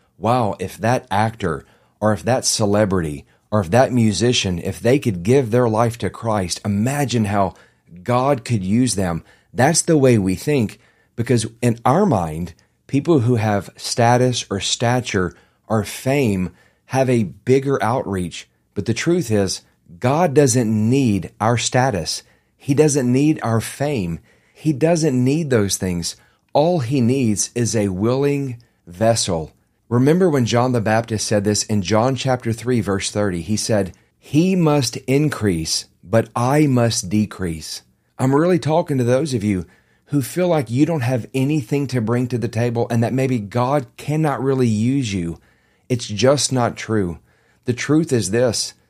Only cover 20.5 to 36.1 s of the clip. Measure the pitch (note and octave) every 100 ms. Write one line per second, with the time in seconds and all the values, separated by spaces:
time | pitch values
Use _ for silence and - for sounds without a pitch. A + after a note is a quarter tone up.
20.5 | B2+ A2 A2 G#2+ C3+ C3 G2 D#2+ - G#2+
21.5 | A#2+ - C3 C3 G2+ D#2 - - _ _
22.5 | _ - C#3 D3+ C#3 B2 B2+ D3+ D#3 A2
23.5 | A2+ - - C#3+ C#3 F2 E2 - _ _
24.5 | _ D3+ C3+ D#3+ E3+ D#3 B2+ B2 D3+ D#3
25.5 | A#2+ G2+ - F#2+ F2 E2 - _ _ _
26.5 | - D#3+ F3 A#2 C#3 A#2 C3+ A#2+ G2+ -
27.5 | A#2+ A2+ A2 G2+ F#2 A2 C3 C#3+ C#3+ C3+
28.5 | A#2+ _ _ - F2 A2 A2+ - E2+ D2+
29.5 | - _ _ - A#2+ C3+ E3+ F#3 C#3+ A#2
30.5 | A#2 B2+ B2 G#2+ A2 A#2 G#2+ - G#2+ G2+
31.5 | G#2 - G#2 F2 G#2+ B2 C3 C3 B2+ A#2
32.5 | A2+ A#2 B2+ G2 G2 - G#2 G#2 F2 D#2+
33.5 | G#2+ - G#2+ F#2 - _ _ - C#3+ F3+
34.5 | F#3+ D#3 D3 B2 - - C3+ D3+ - G#2+
35.5 | E2+ D#2+ - - _ F2